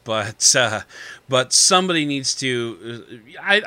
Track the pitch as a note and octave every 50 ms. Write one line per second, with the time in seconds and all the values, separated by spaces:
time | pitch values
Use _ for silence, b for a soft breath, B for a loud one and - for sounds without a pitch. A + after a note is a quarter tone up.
0 | - A#2+ A2 G#2+ G2+ A2+ A2 - - - - C3+ B2 A2 A2 G2+ - - B B
1 | B B B B B B C3 B2+ A#2+ - - - - - F#3+ F#3 F#3 F#3 F3 D#3+
2 | D3 D3 C#3+ C#3 C3 - - - C3+ C3 B2 A#2+ A#2 A#2 G#2+ E2+ G#2 A2+ A#2+ A2+
3 | - - B2 A#2 G#2+ C3 F3 D#3+ D#3 F#3+ G3+ G#3+ G#3+